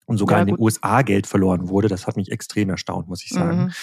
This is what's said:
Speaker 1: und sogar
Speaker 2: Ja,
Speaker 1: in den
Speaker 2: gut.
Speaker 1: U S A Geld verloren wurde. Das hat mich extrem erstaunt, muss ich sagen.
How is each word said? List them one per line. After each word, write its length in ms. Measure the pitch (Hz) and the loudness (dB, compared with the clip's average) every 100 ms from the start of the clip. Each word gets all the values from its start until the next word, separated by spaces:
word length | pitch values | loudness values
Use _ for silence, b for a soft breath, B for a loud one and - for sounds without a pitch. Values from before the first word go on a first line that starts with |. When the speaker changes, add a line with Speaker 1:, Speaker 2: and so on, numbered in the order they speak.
| - | -4
Speaker 1:
und 120 | 110 | 0
sogar 200 | 98 104 | 2 4
Speaker 2:
Ja, 40 | |
Speaker 1:
in 60 | 101 | 4
den 80 | 104 | 4
Speaker 2:
gut. 80 | 110 | 2
Speaker 1:
U 20 | |
S 160 | - | 2
A 180 | 98 110 | 2 2
Geld 240 | 123 98 98 | 4 0 2
verloren 420 | 104 92 90 90 | 2 2 2 0
wurde. 200 | 98 104 | 2 2
Das 180 | 92 - | 0 -4
hat 100 | - | -6
mich 160 | 95 | -6
extrem 380 | 110 - - 101 | -8 -6 -2 -2
erstaunt, 380 | 87 - 90 82 | -2 -6 -8 -8
muss 160 | 87 | -12
ich 60 | - | -4
sagen. 420 | 180 170 175 185 B | -2 0 0 0 B